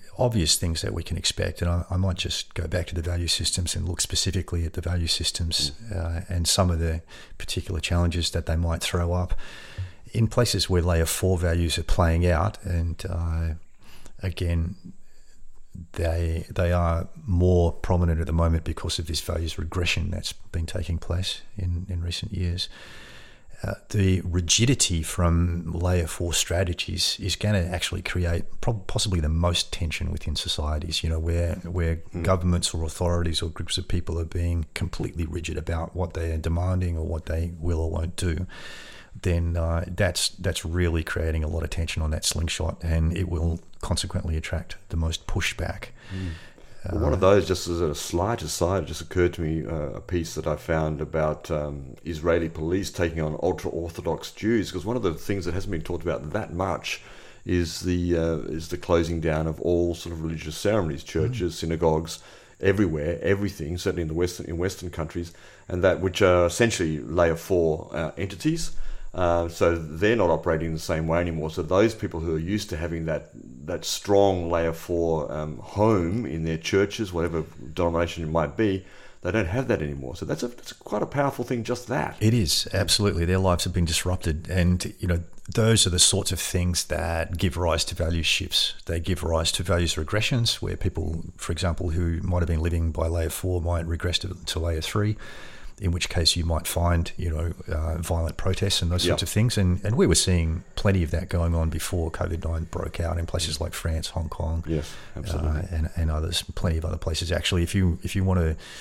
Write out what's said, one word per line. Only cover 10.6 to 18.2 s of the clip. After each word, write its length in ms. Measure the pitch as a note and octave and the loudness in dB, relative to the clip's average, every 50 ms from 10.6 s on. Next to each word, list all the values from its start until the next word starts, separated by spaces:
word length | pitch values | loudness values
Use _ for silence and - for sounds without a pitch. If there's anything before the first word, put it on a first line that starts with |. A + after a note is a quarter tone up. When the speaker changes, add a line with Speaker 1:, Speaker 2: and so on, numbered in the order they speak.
| - - | 2 4
Speaker 1:
where 120 | F#2+ F2+ | 4 4
layer 240 | E2 F2+ F2 E2 E2 | 4 4 4 4 4
four 320 | - - - - F#2 F#2+ F2 | 2 2 2 2 2 4 4
values 400 | F2 F2 E2 E2+ E2+ E2 - - | 4 2 4 4 2 2 0 0
are 60 | D#2+ | 2
playing 420 | - - - F2+ E2 E2 E2 F2 | 4 4 6 6 6 6 4 6
out. 380 | F2 F2 D2+ E2+ G2+ - - - | 4 4 4 2 0 -2 -4 -4
And, 400 | F#2+ F2 E2+ E2 E2+ E2+ - - F#2+ | -2 -2 0 0 0 -2 -4 -4 -4
uh, 460 | F2+ E2+ E2 E2+ E2 E2 E2 D#2+ D#2 D#2+ - - - - - - - - - - - - - | -4 -2 -2 0 0 0 0 -2 -2 -4 -8 -14 -18 -18 -18 -14 -12 -12 -10 -10 -8 -6 -4
again, 520 | F#2 E2+ - F2+ E2+ E2+ E2+ E2 E2 F2 - - - - - - - - - - - - - - - - - - - - F2+ E2 - - | -4 -2 -2 0 2 2 2 0 0 -4 -8 -12 -14 -14 -14 -14 -14 -14 -14 -16 -16 -14 -12 -12 -12 -10 -12 -14 -14 -14 -14 -14 -10 -4
they, 520 | - E2+ E2 E2 E2+ E2+ E2 E2 E2+ E2 - | -2 0 2 2 2 2 2 0 -2 -4 -4
they 220 | F2 - F2+ F2 | -2 0 2 4
are 380 | F2 F2 F2 E2+ E2 E2 F2 - - - - | 4 4 4 4 2 2 0 -4 -8 -10 -2
more 480 | B2+ F#2 F2 F2+ F#2 F#2 F2+ E2+ E2 - | 0 4 6 6 8 8 8 6 4 2
prominent 480 | - - - F#2 F2 F2 E2+ E2 D#2+ | 0 0 2 4 4 4 4 2 2